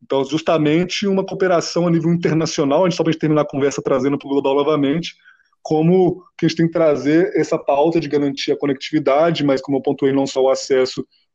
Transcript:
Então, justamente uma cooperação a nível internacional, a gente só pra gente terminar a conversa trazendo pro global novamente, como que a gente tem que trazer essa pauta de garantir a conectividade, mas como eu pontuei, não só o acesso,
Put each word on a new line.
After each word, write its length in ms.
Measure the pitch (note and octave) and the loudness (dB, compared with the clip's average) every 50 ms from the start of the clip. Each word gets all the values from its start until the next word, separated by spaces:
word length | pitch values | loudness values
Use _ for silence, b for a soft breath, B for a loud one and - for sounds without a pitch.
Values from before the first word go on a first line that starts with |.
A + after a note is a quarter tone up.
Então, 240 | A#2+ _ C3+ C3+ C#3 | -8 _ -2 -2 -2
justamente 840 | B2+ D3 D#3+ - - E3+ D#3 D3+ D3 D3+ E3+ F3+ F3+ - - G#3 | 0 -2 -2 0 0 0 2 2 2 2 2 0 0 -4 -4 -2
uma 180 | G3 F#3+ F#3+ F#3+ | 0 0 -2 -2
cooperação 640 | G3 F#3 F#3+ F#3+ F#3 F3+ E3 D#3 - - E3+ E3+ | -4 -4 -2 0 2 2 0 0 -2 -2 -2 0
a 40 | F3 | 2
nível 220 | E3 E3 D3+ E3+ E3+ | 0 2 2 0 0
internacional, 720 | E3+ E3+ F3 D#3+ D#3+ E3 - - - D3+ C#3 C#3 D#3+ F#3+ | 0 0 0 0 0 -2 -2 -2 -2 0 2 2 2 2
a 40 | F3+ | 2
gente 80 | F3 | 0
só 60 | - D#3 | 0 0
pra 100 | E3 D#3+ | 0 0
gente 80 | D#3+ | 0
terminar 220 | - D3+ D#3 D3+ D3 | 0 0 2 2 0
a 60 | - | 0
conversa 340 | - C#3 C3+ C#3 C3+ - - | -2 -2 -2 -2 -2 -4 -2
trazendo 360 | - C#3+ B2+ B2+ C#3+ C#3+ - | -2 -2 0 0 0 -2 -2
pro 100 | - C#3+ | -4 -2
global 260 | C#3 C#3+ C#3 C#3 C#3 | -2 0 0 2 0
novamente, 600 | C#3+ C#3+ D3+ D#3 D3 C#3 C3+ D3 E3+ E3+ - b b b b b b b b b b | 2 2 0 0 0 0 0 0 -2 -4 -8 b b b b b b b b b b
como 640 | _ - D#3 D#3 D#3+ E3 F3+ F#3+ F3+ E3+ - - - _ _ | _ -2 -2 2 2 4 4 4 4 2 0 -4 -10 _ _
que 80 | - E3+ | -2 -2
a 40 | D#3+ | -2
gente 80 | D#3 | 0
tem 100 | - E3 | 0 -2
que 60 | E3 E3 | 0 0
trazer 580 | E3+ E3 D#3 C#3+ B2+ B2+ C#3+ D#3 E3 F#3 - - | 2 2 2 2 2 0 2 2 2 2 2 0
essa 200 | D#3+ D3+ - E3 | -2 0 0 -2
pauta 440 | D#3 - - C#3+ C#3 D3 E3+ E3 E3+ | -4 0 0 0 2 2 2 2 0
de 80 | D3 C#3+ | -2 0
garantir 420 | D3 D3 C#3+ C#3 C#3 - - - | -2 -2 0 -2 -4 -4 -4 -4
a 60 | C#3+ | -4
conectividade, 880 | C#3 - C#3+ C#3 - - - D3+ D3+ C#3 C3+ C3+ D3 E3 E3+ E3 D3 C#3+ | -2 -2 -4 -4 -4 -6 -4 -4 -2 0 2 2 2 2 2 0 0 0
mas 160 | C#3+ C3+ B2+ | 0 0 0
como 180 | - - C#3 C3 | 0 -2 -4 -2
eu 40 | C3+ | 0
pontuei, 300 | C#3+ C#3 - C#3+ C3+ C#3 | -2 -2 0 0 0 2
não 140 | C#3 C3+ | 0 0
só 160 | C3+ - C3 C3 | -2 0 0 2
o 80 | C3+ | 2
acesso, 560 | C3 B2+ - - C#3 C3 B2+ B2+ - - - - _ _ _ _ _ | 2 0 0 0 0 2 2 0 -2 -8 -12 -12 _ _ _ _ _